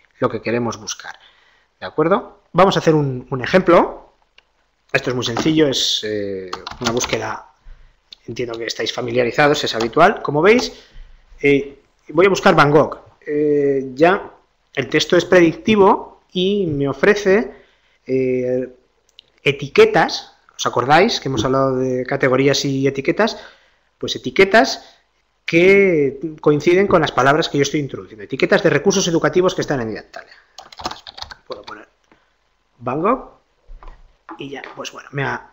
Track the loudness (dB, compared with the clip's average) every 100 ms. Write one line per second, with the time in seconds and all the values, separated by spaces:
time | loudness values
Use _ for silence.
0 | _ -4 -4 -4 -6 -4 -4 -8 -12 -14
1 | -16 -20 _ _ _ _ _ _ -10 -4
2 | 0 -2 -4 -18 _ 2 2 2 2 2
3 | 0 -4 -8 -8 0 0 6 4 4 -2
4 | -20 _ _ _ _ _ _ _ _ -4
5 | -4 -4 -4 -4 -2 2 0 0 -4 -4
6 | -6 -6 -6 -10 -12 -14 -14 -8 -6 -4
7 | -4 -6 -8 -10 -16 _ -20 -20 _ _
8 | _ -20 -14 -10 -10 -8 -10 -8 -8 -8
9 | -6 -2 -2 2 2 2 -2 -4 -2 2
10 | 2 2 -4 0 4 4 0 -10 -20 -20
11 | -20 -20 _ -4 2 2 0 -12 _ _
12 | -8 0 2 2 2 4 4 4 2 -2
13 | -18 _ -6 -2 0 2 0 -2 -4 0
14 | 2 2 -4 -20 _ _ _ -8 -2 -2
15 | 0 0 4 4 4 2 0 4 4 2
16 | -4 -20 _ -4 -2 0 -2 -2 -4 0
17 | 0 2 2 0 0 -10 _ _ _ _
18 | -6 -2 -2 -2 -2 -4 -6 -12 _ _
19 | _ _ _ _ -4 -4 -2 4 4 4
20 | 0 -2 -14 _ _ -8 -4 -2 2 4
21 | 4 0 -6 -4 0 0 0 0 -2 -4
22 | -4 -2 0 2 2 0 -2 -2 -2 -2
23 | -2 0 0 -2 -16 _ _ _ _ _
24 | -10 -8 -4 2 4 4 2 -2 -14 _
25 | _ _ _ _ -2 4 6 6 4 2
26 | 0 -2 -10 -2 0 2 4 2 4 2
27 | 2 0 2 2 0 0 0 -2 -6 -10
28 | -16 -18 -10 -4 0 2 2 2 2 0
29 | 0 0 0 2 0 0 -4 -4 -6 -10
30 | -14 -20 -20 _ _ -20 -20 -14 -14 -14
31 | -20 -20 -20 -20 -16 -16 -16 -20 -20 _
32 | _ _ _ _ _ _ _ _ -8 -4
33 | -2 -4 -6 _ _ _ -20 -20 -20 -20
34 | -20 _ -20 -16 -14 -14 -16 -14 -16 -16
35 | -12 -6 -6 -6 -12